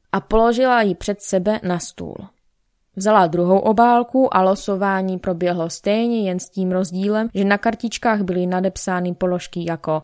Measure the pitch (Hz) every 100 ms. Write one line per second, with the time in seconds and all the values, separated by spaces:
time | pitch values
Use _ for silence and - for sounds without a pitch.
0 | _ 196 - 220 233 233 262 240 208 170
1 | - 202 - 190 180 214 180 175 - -
2 | - - 190 _ _ _ _ _ _ -
3 | 196 214 175 170 175 190 220 214 240 240
4 | 240 262 262 185 190 202 - 190 196 190
5 | 190 185 196 170 180 175 165 - 202 214
6 | 233 233 196 180 - - 185 185 185 180
7 | 202 214 226 190 196 202 226 226 226 -
8 | 240 214 190 180 180 185 190 190 - 180
9 | 180 175 185 180 - 175 170 165 - 156